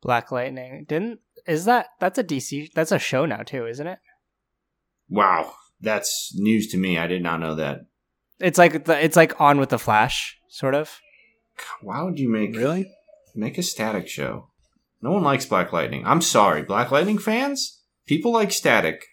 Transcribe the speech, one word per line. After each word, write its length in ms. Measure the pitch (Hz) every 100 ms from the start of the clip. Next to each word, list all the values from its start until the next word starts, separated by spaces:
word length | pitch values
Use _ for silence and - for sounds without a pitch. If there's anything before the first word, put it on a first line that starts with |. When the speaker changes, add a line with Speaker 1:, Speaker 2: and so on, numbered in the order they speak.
Speaker 1:
Black 300 | - 120 113
Lightning. 540 | 127 127 131 127 139 151
Didn't, 320 | 160 214 226 _ - -
is 200 | 160 185
that, 220 | 240 - _
that's 180 | 185 190
a 60 |
D 160 | 190 139
C, 320 | - 143 151
that's 200 | - 160
a 60 | 190
show 260 | - 131 156
now 180 | 107
too, 240 | 104 135 117
isn't 200 | 120 151
it? 120 | 185 _ _ _ _ _ _ _ _ _ _ _
Speaker 2:
Wow. 440 | 101 101 87 80 - _ _
That's 500 | 107 107 - - - -
news 300 | 104 110 -
to 80 | 92
me. 200 | 95 85
I 100 | 85
did 140 | 90
not 200 | 87 82
know 140 | 82 78
that. 260 | 73 71 - _ _ _ _ _
Speaker 1:
It's 180 | 180 170
like 280 | 175 151 151
the, 180 | 156
it's 140 | 156 160
like 220 | 165 -
On 180 | 147 143
with 100 | 135
the 100 | 120
Flash, 580 | - 107 117 - - - _
sort 280 | - 135 139
of. 260 | 156 - _ _ _ _ _ - - -
Speaker 2:
Why 220 | 101 113
would 160 | 175 151
you 100 | 131
make 260 | 110 107 113
Speaker 3:
Really? 340 | 127 175 190 _ _ - _ -
Speaker 2:
make 220 | 110 135
a 60 |
Static 440 | - - 110 104 90
show? 380 | - 67 53 - _ _ _ _ _
No 100 | 117
one 100 | 196
likes 220 | 156 135 -
Black 260 | 98 87
Lightning. 320 | 87 67 67 71
I'm 140 | 147
sorry, 400 | 170 123 101 78
Black 300 | - 98 120
Lightning 260 | 139 185 214
fans. 640 | - 220 277 277 - - _ _ -
People 280 | 147 233
like 180 | 233 208
Static. 500 | - 156 113 82 76 -